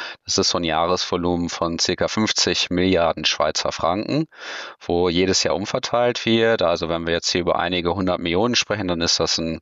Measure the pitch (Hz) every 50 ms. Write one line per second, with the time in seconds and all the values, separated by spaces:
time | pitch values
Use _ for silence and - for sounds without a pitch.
0 | - - - - _ - - - 95 - - 92 85 80 78 80 85 87 90 90
1 | - - - 90 87 87 87 85 85 85 - - 85 85 85 85 - - 90 -
2 | 87 78 - 113 110 104 - - - 95 87 - - - 90 87 90 92 92 85
3 | 85 80 80 - 80 - - - 76 78 80 - - 71 - - - 80 87 101
4 | - - 131 147 160 - - - - - - - - - - - - - 87 87
5 | 90 90 85 87 95 92 92 - - 82 76 85 98 - - 131 - - - 120
6 | 120 123 120 - - 117 113 113 113 113 113 110 92 82 85 82 85 82 85 82
7 | 82 82 85 85 - - - 92 87 87 76 - 85 87 90 90 85 85 85 98
8 | 95 90 90 - 85 87 82 90 110 123 120 - - - 104 107 98 90 87 82
9 | 85 85 - - 82 80 - - 82 80 80 80